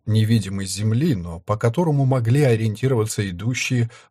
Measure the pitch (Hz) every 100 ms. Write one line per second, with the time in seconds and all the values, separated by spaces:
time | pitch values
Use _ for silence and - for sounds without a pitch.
0 | - 107 107 117 95 98 95 95 107 113
1 | 170 101 85 82 - 107 117 117 170 143
2 | 131 131 113 135 139 110 113 101 131 123
3 | 110 - 98 87 110 127 - 127 117 -
4 | -